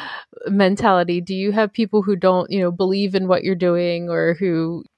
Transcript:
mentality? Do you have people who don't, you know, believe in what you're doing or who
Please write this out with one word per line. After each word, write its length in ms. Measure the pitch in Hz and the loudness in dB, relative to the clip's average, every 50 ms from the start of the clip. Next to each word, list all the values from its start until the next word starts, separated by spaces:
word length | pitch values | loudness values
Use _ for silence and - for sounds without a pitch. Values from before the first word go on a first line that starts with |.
| - - - - - _ - - - | -12 -12 -14 -14 -16 _ -20 -12 -6
mentality? 720 | - 202 202 196 185 202 202 233 220 190 180 175 175 170 175 | -2 2 2 4 2 2 2 2 4 4 4 2 2 -2 -4
Do 140 | 175 - 190 | -4 -4 -6
you 180 | 185 190 208 202 | -4 -2 0 0
have 180 | 220 214 208 | 0 0 0
people 300 | - - 226 196 - 214 | 0 -2 -2 0 0 0
who 160 | 190 202 202 | 0 0 -2
don't, 340 | 175 - 185 185 180 180 - | 2 2 2 2 2 0 -2
you 100 | 185 196 | -2 0
know, 120 | 185 175 175 | 0 0 0
believe 420 | 175 196 185 190 196 202 196 185 | 0 0 0 0 0 0 0 0
in 140 | 190 190 180 | -2 0 2
what 160 | 185 - - | 0 0 2
you're 100 | 180 190 | -2 -2
doing 540 | 175 180 180 175 175 175 175 170 170 175 175 | 0 2 0 2 2 0 0 -2 -4 -4 -4
or 240 | 170 165 165 165 170 | -2 0 0 0 0
who 520 | 160 196 180 170 160 165 160 170 160 - - _ | 0 0 0 0 0 -2 -2 -6 -8 -12 -16 _